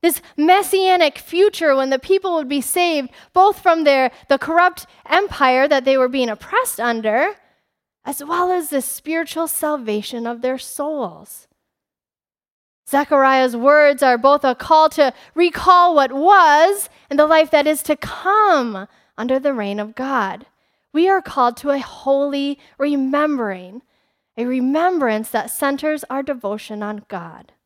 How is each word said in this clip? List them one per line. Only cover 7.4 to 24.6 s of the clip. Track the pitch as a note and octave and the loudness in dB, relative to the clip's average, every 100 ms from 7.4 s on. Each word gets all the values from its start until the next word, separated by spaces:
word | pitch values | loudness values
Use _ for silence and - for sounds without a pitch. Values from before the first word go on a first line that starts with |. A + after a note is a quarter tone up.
| _ _ _ _ _ _ | _ _ _ _ _ _
as | - C#4+ | -12 -12
well | C#4+ E4+ F4+ | -6 -2 0
as | F4+ D4+ | -2 -2
the | C#4+ | -6
spiritual | B3 - - D#4+ E4 D#4+ E4 | -6 -12 -6 -6 -6 -6 -6
salvation | - D4+ D4+ A3+ G#3 G#3 A#3+ A#3 | -4 -4 -6 -4 -6 -6 -8 -8
of | A#3 | -6
their | B3+ C4 | -6 -6
souls. | - - D4 D#4 G#3 E3 G3 - _ _ _ _ _ _ _ _ _ _ _ _ _ _ - | -10 -10 -8 -6 -8 -12 -20 -20 _ _ _ _ _ _ _ _ _ _ _ _ _ _ -4
Zechariah's | C#4 C#4+ C#4+ C4+ C4 B3+ A#3 | -2 0 2 4 2 0 0
words | C4 D4 D4 C#4+ | 2 4 4 4
are | C4+ A#3+ | 2 4
both | C4+ C#4+ | 2 2
a | C#4 B3 | 0 -4
call | - D#4 D#4 | 2 4 4
to | - C#4 - - - | 2 0 0 -14 0
recall | F4 - - F4+ F4 | 0 0 4 6 6
what | D#4 C4+ | 4 0
was | C4+ E4 G4+ E4 D4 E4 G4+ - _ _ | 0 4 6 6 6 4 2 -8 _ _
and | C#4+ | 0
the | D4+ | 4
life | D#4+ D#4 | 4 4
that | D4+ D4 | 2 2
is | D4+ | -2
to | - D4 | -2 -6
come | - - F4+ G#4 G#4 D#4+ A#3+ G3 G3+ _ _ - | -6 -8 -2 2 4 2 0 -8 -14 _ _ -10
under | A#3+ C4 | -4 -2
the | C#4+ | -2
reign | C4 G3+ G#3 | -4 -6 -6
of | G#3+ A3+ | -10 -10
God. | C4+ C4 F#3+ F#3+ B3 _ _ _ _ | -6 -4 -4 -8 -18 _ _ _ _
We | D4+ F4+ | 0 2
are | G4 | 0
called | - - B3 A#3+ | -2 -2 -2 -2
to | C#4+ | -4
a | C#4 | -4
holy | - - - C#4 C#4+ C#4 C#4 C#4 _ _ | -4 -10 -2 0 0 -4 -6 -8 _ _
remembering, | C#4+ C#4+ C4 C#4+ D4+ C#4 A3 F#3 F3+ G#3+ _ _ _ _ _ - | -4 -2 -2 -2 -2 -2 -4 -8 -14 -20 _ _ _ _ _ -8
a | B3 | -4
remembrance | B3+ | -2